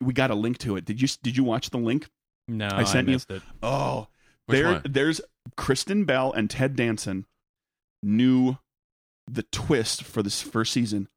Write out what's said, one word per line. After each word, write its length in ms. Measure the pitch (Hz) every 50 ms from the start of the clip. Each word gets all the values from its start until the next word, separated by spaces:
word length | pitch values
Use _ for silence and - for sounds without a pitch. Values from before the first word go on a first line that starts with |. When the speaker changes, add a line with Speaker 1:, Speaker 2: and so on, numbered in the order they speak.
Speaker 1:
We 120 | 127 127 127
got 180 | 127 131 131
a 40 | 110
link 220 | 104 107 117 123 -
to 160 | - 123 98
it. 80 | 92 82
Did 160 | - 104 113
you 40 | 135
s-, 120 | 143 - -
did 180 | - 123 120 127
you 60 | 135
watch 240 | 123 110 123 - -
the 80 | - 127
link 300 | 117 113 120 151 - - _ _ _ _ _ _ _ -
Speaker 2:
No, 220 | 117 110 107 101
Speaker 1:
I 120 | 98 98 110
sent 220 | 101 - 127 127 135
Speaker 2:
I 40 |
Speaker 1:
you? 40 | 131
Speaker 2:
missed 160 | 127 - -
it. 100 | 95 95 - - - -
Speaker 1:
Oh, 460 | - 113 131 139 139 131 131 - - - _ _ _ _ _ _ _
Speaker 3:
Which 120 | - 120 135
Speaker 1:
there, 140 | 151 170
Speaker 3:
one? 100 | 180 165 -
Speaker 1:
there's 340 | 143 135 135 139 156 160 - - - _ _ - - - -
Kristen 480 | - - 131 - - - 196 208 202
Bell 260 | 151 135 131 131 135
and 180 | - 110 107 -
Ted 280 | - - 131 131 139 123
Danson 480 | 120 117 113 107 - 104 95 95 98 - _ _ _ _ _ _ _ _ _ _ _ _ _ _
knew 560 | - 101 104 113 123 127 127 127 127 127 127 135 _ _ _ _ _ _ _ _ _ _ _ _ _ -
the 140 | 127 120 107
twist 600 | _ - - - - 160 123 110 - - - -
for 200 | - - 113 104
this 180 | 101 - -
first 300 | - - - 117 113 -
season 380 | - 127 120 107 104 101 98 - _